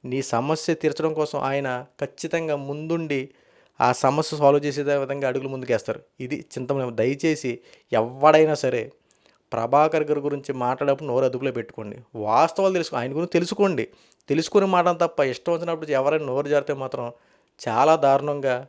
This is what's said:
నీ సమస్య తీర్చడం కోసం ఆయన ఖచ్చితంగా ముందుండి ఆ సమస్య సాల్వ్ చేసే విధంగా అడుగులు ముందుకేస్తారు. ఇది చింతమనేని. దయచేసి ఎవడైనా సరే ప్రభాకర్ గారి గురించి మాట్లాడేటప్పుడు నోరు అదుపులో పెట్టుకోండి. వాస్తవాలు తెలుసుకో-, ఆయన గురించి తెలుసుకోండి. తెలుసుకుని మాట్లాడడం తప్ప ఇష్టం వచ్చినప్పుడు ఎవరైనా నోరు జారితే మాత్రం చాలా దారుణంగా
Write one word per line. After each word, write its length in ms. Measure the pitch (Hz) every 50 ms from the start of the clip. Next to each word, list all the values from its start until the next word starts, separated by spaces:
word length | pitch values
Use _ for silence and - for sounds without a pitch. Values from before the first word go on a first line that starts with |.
| _
నీ 160 | 131 127 135
సమస్య 520 | 131 - - 117 127 143 160 156 - - 165
తీర్చడం 400 | 160 - 156 151 - 156 160 156
కోసం 260 | 156 151 147 - 143
ఆయన 460 | 131 135 135 143 139 131 127 123 123 - _ -
ఖచ్చితంగా 540 | 143 139 - - - 165 170 170 165 156 147
ముందుండి 720 | 143 139 139 143 151 156 160 170 165 165 156 143 135 131 135 _ _ _ _ _ _ _ _ _ _
ఆ 100 | 120 123
సమస్య 460 | 123 - - 135 139 151 156 - -
సాల్వ్ 280 | 147 147 139 143 147 143
చేసే 180 | 147 135 143 143
విధంగా 440 | 139 143 143 139 131 139 143 135
అడుగులు 220 | 131 127 135 135 135
ముందుకేస్తారు. 520 | 135 131 127 123 123 107 - - 110 - _ _ _ _
ఇది 160 | 131 127 147 -
చింతమనేని. 560 | - _ - 127 131 123 139 135 131 123 117
దయచేసి 640 | 110 110 123 139 139 - 160 156 147 - 131 117 123 _ - - _ _ _ -
ఎవడైనా 640 | 113 113 120 131 135 139 151 156 156 156 156 151
సరే 360 | 147 - 131 123 120 107 - - _ _ _ _ _ _ _ _ _ _ _ -
ప్రభాకర్ 500 | 113 113 120 131 143 151 156 151 156 151
గారి 160 | 147 151 143
గురించి 340 | 139 147 147 143 139 - 139
మాట్లాడేటప్పుడు 560 | 131 123 123 131 131 147 143 139 139 151 143
నోరు 160 | 120 131 135
అదుపులో 260 | 127 113 127 135 135
పెట్టుకోండి. 460 | 123 123 110 - - - 110 104 104 - 120 _ _
వాస్తవాలు 580 | 113 104 104 110 123 156 170 - - 196 190 185
తెలుసుకో-, 260 | 180 165 - - 131
ఆయన 120 | 117 131
గురించి 160 | 139 151 170
తెలుసుకోండి. 600 | 175 - 202 180 175 220 - 202 196 175 135 113 - - _ _ _ _ _ _ -
తెలుసుకుని 360 | 139 156 160 - - 208 196
మాట్లాడడం 420 | 190 185 180 170 175 175 165 170
తప్ప 120 | 170 - -
ఇష్టం 340 | 143 135 123 - _ - 170
వచ్చినప్పుడు 380 | 160 170 170 165 160 160 151
ఎవరైనా 340 | 147 131 135 143 156 156 156
నోరు 220 | 135 127 139 147
జారితే 260 | 143 147 143 139 - 147
మాత్రం 380 | 139 135 131 - 131 120 120 120 _ _ _ _ _ _ _ _ _ -
చాలా 280 | 123 110 117 135 151 160
దారుణంగా 720 | 156 143 139 135 139 139 147 147 143 135 135 127 123 135